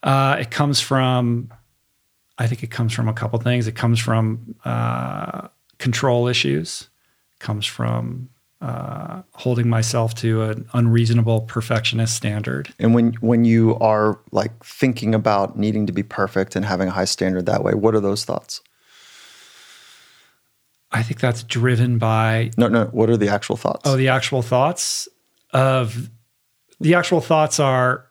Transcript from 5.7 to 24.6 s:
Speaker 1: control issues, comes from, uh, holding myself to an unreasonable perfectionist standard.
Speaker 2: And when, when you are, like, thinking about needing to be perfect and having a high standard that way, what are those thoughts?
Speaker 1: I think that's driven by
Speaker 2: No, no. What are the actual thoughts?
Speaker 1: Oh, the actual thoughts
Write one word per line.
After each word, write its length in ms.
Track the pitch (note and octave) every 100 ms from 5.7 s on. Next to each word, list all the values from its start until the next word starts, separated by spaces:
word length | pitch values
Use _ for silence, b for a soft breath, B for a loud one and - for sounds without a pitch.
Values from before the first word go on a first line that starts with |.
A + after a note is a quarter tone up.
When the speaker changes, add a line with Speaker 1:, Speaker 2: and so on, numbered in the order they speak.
| _
Speaker 1:
control 500 | C3 A2+ C3+ A#2+ A#2+
issues, 640 | B2 C#3+ C#3+ E3 - - _ _ _ _ _
comes 260 | - G#2+ G#2
from, 640 | - A#2+ A#2 A#2 B2+ B2+ _ _ _
uh, 600 | C#3 B2 - - - F#3+ -
holding 360 | - B2 A#2+ A#2
myself 460 | A#2 A2+ B2 A2+ A2+
to 280 | A#2 A2
an 220 | A2 A2 A2+
unreasonable 680 | B2 A#2 A2+ A2+ A#2 A#2 A2+
perfectionist 760 | A2+ - A2+ A2+ A2+ A2+ A2+ A2+
standard. 580 | A2 G#2 G#2+ - - -
Speaker 2:
And 140 | A2+
when, 200 | A#2 A#2 A2+
when 240 | A#2 A#2 A#2
you 300 | A2+ A2+ A2
are, 400 | A2+ G#2+ G#2+ G2 _
like, 200 | - A2 A2+ -
thinking 480 | - C3+ A#2 G#2+
about 440 | A2 A2 G#2 G2 -
needing 260 | G#2 G#2+ G2+
to 80 |
be 100 | F#2
perfect 520 | G2+ - F#2+ - F#2+ -
and 100 | G2+
having 220 | F#2 F#2+
a 40 |
high 140 | G2 F#2+
standard 400 | - F#2+ F#2 F2
that 180 | -
way, 100 | -
what 200 | G2+ G#2+ A2
are 60 |
those 240 | G2 G2+ -
thoughts? 360 | - - - _ B B B B B B B B B B B B B B B B B B _ _ _ _
Speaker 1:
I 120 | -
think 160 | A2+ -
that's 240 | B2+ A#2
driven 540 | - B2 B2 A#2+ B2 A#2
by 520 | A2 A2 A2 A2+ A2+ A2+
Speaker 2:
No, 100 | A#2
no. 180 | A2+ G#2+
What 240 | A2+ A2
are 80 | A#2
the 120 | G2+
actual 280 | G2+ - G#2+
thoughts? 240 | - - C#3+
Speaker 1:
Oh, 100 | C3+
the 120 | C3
actual 320 | C3 - C3+
thoughts 680 | A#2 B2